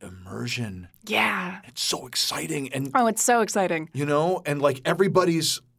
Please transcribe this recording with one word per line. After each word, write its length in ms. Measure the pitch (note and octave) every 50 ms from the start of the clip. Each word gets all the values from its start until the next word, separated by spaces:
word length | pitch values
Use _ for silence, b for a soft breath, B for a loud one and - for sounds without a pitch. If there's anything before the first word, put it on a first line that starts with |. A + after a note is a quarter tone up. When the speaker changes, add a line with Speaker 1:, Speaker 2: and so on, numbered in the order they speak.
Speaker 1:
immersion. 880 | - F#2+ F#2+ F#2 F#2 F#2+ F#2+ A2 A#2+ A#2+ A#2+ A#2+ A#2 G#2+ F#2 F2+ F2 - - _ -
Speaker 2:
Yeah. 540 | - G#3+ G#3+ G#3+ - G#3 F#3+ F#3 F3+ F#3 - -
Speaker 1:
It's 160 | - - -
so 240 | - - - - - -
exciting. 640 | - - - - - C#3+ D3+ D#3+ D#3 D3 C3+ - -
And 180 | C3 C#3 C3 -
Speaker 2:
Oh, 120 | C4 A#3+ A3+
it's 160 | G#3+ - -
so 180 | B3+ A#3+ A#3
exciting. 480 | G#3+ - - G#3+ F#3 F3 E3+ D#3 D#3 - -
Speaker 1:
you 120 | C3 D3
know, 360 | D3 D3 D3 D#3+ F3 F#3 E3+ -
and, 160 | D3 D3 C#3+
like, 200 | C#3 C#3+ C3 B2 -
everybody's, 760 | D#3+ E3+ E3+ G3 G3 - F#3 F3+ F3 E3 D#3+ D#3+ - - - - _ _